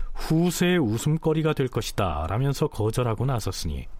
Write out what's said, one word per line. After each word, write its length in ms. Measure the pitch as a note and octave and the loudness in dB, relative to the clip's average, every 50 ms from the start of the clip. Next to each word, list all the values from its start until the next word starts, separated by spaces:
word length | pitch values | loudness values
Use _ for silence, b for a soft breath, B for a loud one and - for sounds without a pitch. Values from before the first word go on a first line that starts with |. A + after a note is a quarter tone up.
| B B B | B B B
후세의 640 | - - - D#3+ D#3+ F3 F3+ E3+ - F3+ F3 F3+ | -4 0 2 2 4 4 2 2 2 2 4 4
웃음거리가 760 | F3 C#3+ G#2 A2 A#2 - D3 D3+ D#3+ - D#3+ D#3 D#3+ D3+ D#3 D3+ | 4 4 2 0 0 0 0 0 2 2 0 2 2 2 0 0
될 140 | - C3+ | 0 0
것이다 600 | B2 - - - - - - G2+ F2 C#2+ D2 D#2 D#2+ | 0 -2 -2 -4 -2 -2 0 0 0 0 -2 -2 -2
라면서 380 | F#2+ A#2 C#3 C#3+ C3+ - D#3+ | 0 0 0 0 0 0 -2
거절하고 580 | C#3+ - - G#2 A2 A2 C3 B2 A#2 A2 G#2+ A#2+ | -2 0 0 0 0 0 0 0 0 0 0 0
나섰으니 600 | C#3 C3+ A2 - G2 - - - E2 D2 C2+ B1+ - - | 0 0 -2 -2 -4 -4 -4 -4 -4 -4 -4 -6 -8 -10